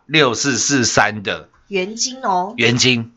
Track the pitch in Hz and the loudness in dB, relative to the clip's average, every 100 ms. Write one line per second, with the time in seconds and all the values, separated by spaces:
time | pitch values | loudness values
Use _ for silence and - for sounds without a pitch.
0 | - 156 135 110 139 117 - 139 113 - | -2 2 4 2 0 0 0 2 2 2
1 | 104 107 101 85 76 _ - 196 185 233 | 2 0 -6 -6 -10 _ -8 -6 -4 -4
2 | 254 254 247 185 185 240 117 123 127 120 | -6 -4 -2 -2 -2 0 0 2 2 0
3 | 117 | -4